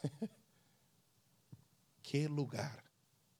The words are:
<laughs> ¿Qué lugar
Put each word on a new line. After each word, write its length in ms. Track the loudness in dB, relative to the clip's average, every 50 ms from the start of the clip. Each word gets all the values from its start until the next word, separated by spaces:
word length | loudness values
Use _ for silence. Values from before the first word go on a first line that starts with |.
<laughs> 280 | -4 -4 -2 -4 -6 -6 -6 -14 -20 _ _ -20 _ _ _ _ _ _ _ _ _ _ _ -20 _ _ _ _ _ _ -20 -20 -20 _ _ _ _ _ _ _
¿Qué 260 | -4 2 4 4 4 4
lugar 540 | 2 0 0 0 0 -2 -2 -2 -4 -10 -16 -20 _ _ _ _ _ _ _ _ _